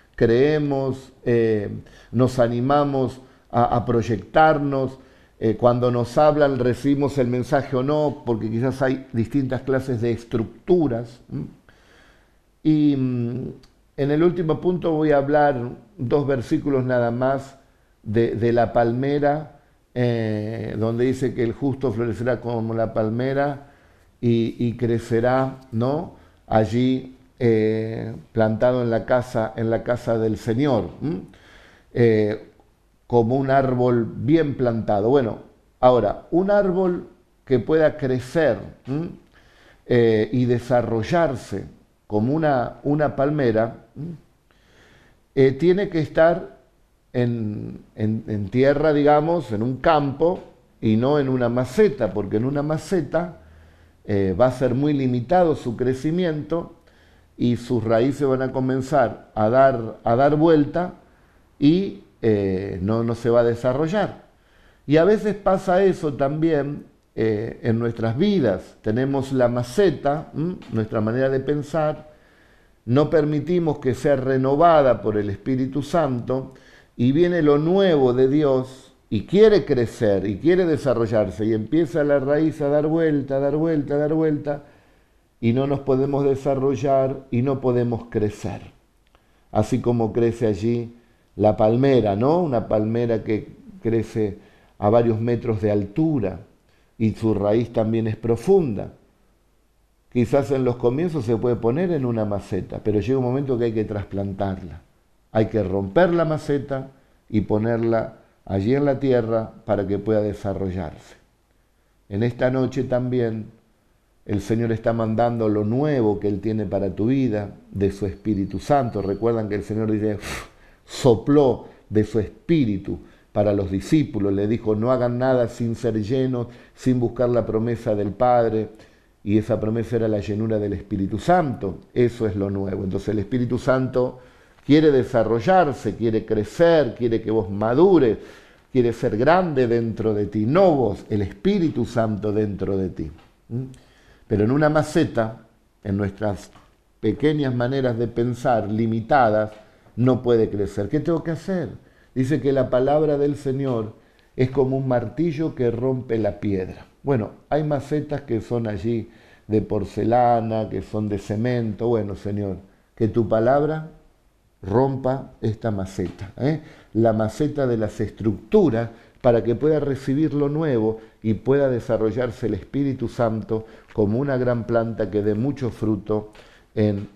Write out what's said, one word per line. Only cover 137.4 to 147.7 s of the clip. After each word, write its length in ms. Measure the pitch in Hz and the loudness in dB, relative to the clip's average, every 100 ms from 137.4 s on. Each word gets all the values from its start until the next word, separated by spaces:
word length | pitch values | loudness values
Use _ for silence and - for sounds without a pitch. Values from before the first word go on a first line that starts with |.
| 98 | -2
madures, 680 | 101 110 131 185 170 123 104 - - - _ _ | -2 0 4 6 6 4 0 -6 -20 -20 _ _
quiere 200 | 127 120 | 0 0
ser 260 | 113 123 104 | 0 -2 2
grande 500 | 135 180 185 135 123 | 4 4 2 0 2
dentro 460 | 117 113 95 110 | 2 0 -2 -2
de 120 | 104 101 | 0 -2
ti. 200 | 110 107 | -2 0
No 260 | 160 190 | 4 4
vos, 340 | 143 110 - - | 4 0 -2 -4
el 120 | 104 | -4
Espíritu 640 | 98 - 185 208 160 - 113 | -4 -2 0 0 0 -2 -4
Santo 480 | 120 113 104 104 | -2 -2 -2 -2
dentro 440 | 104 107 95 95 98 | -2 -2 -2 -4 -2
de 120 | 95 | -4
ti. 220 | 73 78 76 _ _ _ | -6 -12 -12 _ _ _
¿Mm? 160 | 117 131 131 _ _ _ _ _ | -10 -10 -14 _ _ _ _ _
Pero 160 | 107 | 0
en 80 | 107 | 2
una 180 | 139 151 | 4 4
maceta, 800 | 156 151 170 151 - 113 - - _ _ _ 101 | 2 2 0 0 0 -4 -6 -20 _ _ _ -6
en 100 | 98 | -2
nuestras 560 | 101 98 107 95 - - _ _ _ _ | -2 -2 -4 -4 -10 -20 _ _ _ _
pequeñas 560 | 110 95 147 151 135 120 | -4 0 0 0 -2 -2
maneras 420 | 120 | -2